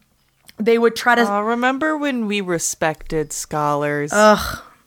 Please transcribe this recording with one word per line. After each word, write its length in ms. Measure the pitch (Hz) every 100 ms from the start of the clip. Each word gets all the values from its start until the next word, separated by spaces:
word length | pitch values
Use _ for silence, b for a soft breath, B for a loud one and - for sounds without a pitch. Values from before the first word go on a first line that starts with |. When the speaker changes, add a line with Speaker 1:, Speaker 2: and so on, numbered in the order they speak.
| _ _ _ _ _ -
Speaker 1:
they 180 | 220 233
would 180 | 233 226
try 180 | 247
to 160 | 240 214
Speaker 2:
Uh, 100 | 202
remember 540 | 214 240 247 269 311 302
when 300 | 285 247 214
we 140 | 208
respected 920 | 180 165 - - 160 151 - 160 151
scholars? 800 | - - 156 147 147 147 147 147
Speaker 1:
Ugh, 500 | 208 214 208 B B B B